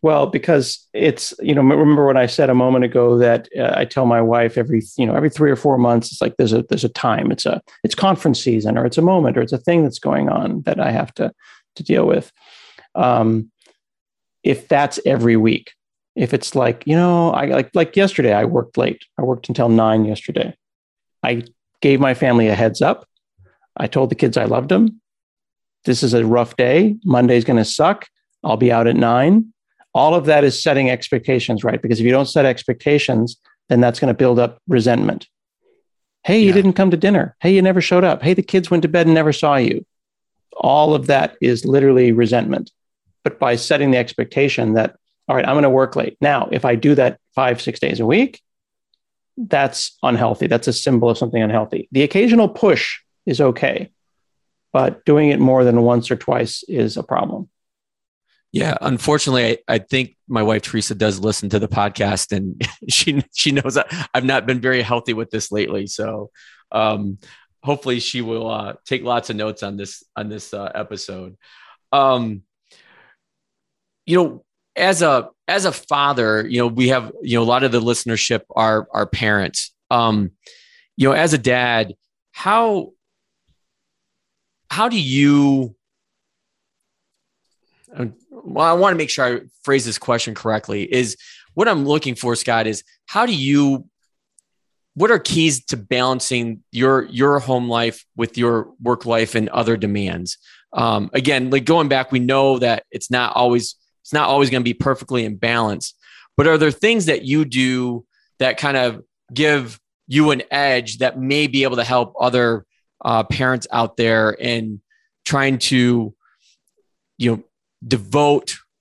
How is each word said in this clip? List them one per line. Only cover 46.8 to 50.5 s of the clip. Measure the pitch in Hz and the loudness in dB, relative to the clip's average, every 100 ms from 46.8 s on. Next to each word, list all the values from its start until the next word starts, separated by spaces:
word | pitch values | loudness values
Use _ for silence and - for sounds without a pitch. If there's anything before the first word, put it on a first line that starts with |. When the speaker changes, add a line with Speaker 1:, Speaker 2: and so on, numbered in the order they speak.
| 139 | 2
Speaker 1:
that | 143 127 - _ | 4 2 -2 _
five, | - 127 120 | -2 -2 -2
six | - - | -6 -6
days | - - | -4 -2
a | |
week, | 113 185 269 - _ _ _ _ _ _ _ _ _ - | 0 2 0 -4 _ _ _ _ _ _ _ _ _ -12
that's | 214 143 139 - - - | -4 -2 -2 -4 -10 -6
unhealthy. | - 113 113 - | -2 0 -2 -2
That's | - | -2